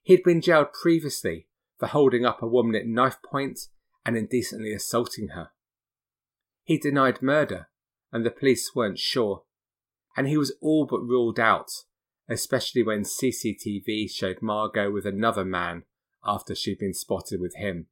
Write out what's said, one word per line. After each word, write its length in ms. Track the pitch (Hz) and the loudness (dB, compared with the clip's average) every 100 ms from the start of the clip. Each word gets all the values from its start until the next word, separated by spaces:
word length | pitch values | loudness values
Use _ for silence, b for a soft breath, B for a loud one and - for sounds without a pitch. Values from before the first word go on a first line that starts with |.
He'd 220 | - 180 | 8 8
been 160 | 180 170 | 8 4
jailed 320 | 170 160 143 | 4 4 4
previously 760 | - 170 165 151 - 98 82 _ _ _ _ | 0 2 2 0 -4 -6 -6 _ _ _ _
for 100 | 113 | -2
holding 380 | 147 135 120 120 | 6 6 6 2
up 160 | - | 0
a 60 | 117 | 2
woman 260 | 123 117 | 2 4
at 140 | 110 113 | 0 0
knife 300 | 113 131 - - | 2 0 0 -6
point 300 | 139 139 120 - _ _ _ 117 | -4 -4 -8 -16 _ _ _ -4
and 100 | 117 | -2
indecently 560 | 107 123 117 110 107 | 0 -2 -2 -8 -8
assaulting 580 | 107 - 117 117 - 107 | -8 -2 -2 -2 -8 -10
her. 200 | 90 80 _ _ _ _ _ _ _ _ _ _ _ | -10 -16 _ _ _ _ _ _ _ _ _ _ _
He 140 | - 156 | -2 0
denied 440 | 147 143 131 120 | 2 2 2 2
murder, 460 | 131 151 143 90 - _ _ _ _ | 0 2 0 -6 -12 _ _ _ _
and 140 | 120 113 | -4 -4
the 60 | |
police 400 | - 135 120 - | 0 2 2 0
weren't 260 | 135 107 92 | -4 -4 -4
sure, 440 | - 131 107 95 _ _ _ _ _ _ _ - | -4 -2 -2 -2 _ _ _ _ _ _ _ -4
and 120 | 139 | 0
he 100 | 151 | 0
was 180 | 139 - | 0 -2
all 260 | 151 156 135 | 0 2 2
but 120 | 117 | -2
ruled 380 | 120 123 117 110 | 0 2 2 2
out, 300 | 113 92 - - _ _ _ _ - | 2 2 -2 -14 _ _ _ _ -8
especially 520 | 113 - 127 - 127 | -6 -2 -2 0 0
when 220 | 110 104 | 0 0
C 280 | 101 - 131 | -4 -2 -4
C 220 | - 113 | -2 -6
T 300 | 101 110 101 - | -6 -6 -6 -4
V 220 | 107 107 | -4 -4
showed 340 | - 98 95 | -4 -6 -4
Margot 480 | 110 107 107 110 101 | -4 -2 -2 -2 -2
with 160 | 104 101 | -2 -4
another 380 | 98 113 107 | -2 -2 0
man 400 | 95 90 87 85 - _ _ _ | -4 -4 -4 -8 -16 _ _ _
after 320 | 104 101 - 95 | -4 -4 -6 -8
she'd 240 | - 98 | -6 -4
been 140 | 101 | -6
spotted 480 | 87 - 95 - 95 | -6 -4 -6 -4 -6
with 140 | 90 - | -8 -6
him. 320 | 104 87 80 | -8 -8 -12